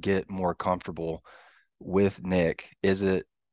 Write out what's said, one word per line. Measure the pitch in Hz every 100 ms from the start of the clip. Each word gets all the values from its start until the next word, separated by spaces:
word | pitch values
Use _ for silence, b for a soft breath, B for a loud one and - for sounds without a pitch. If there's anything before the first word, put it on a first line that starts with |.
get | 98 95 -
more | 95 90
comfortable | 85 95 90 - 85 82 82 B B B B B -
with | - 92 98 -
Nick? | 90 92 85 - - _
Is | 98 98
it, | 98 92 - _ _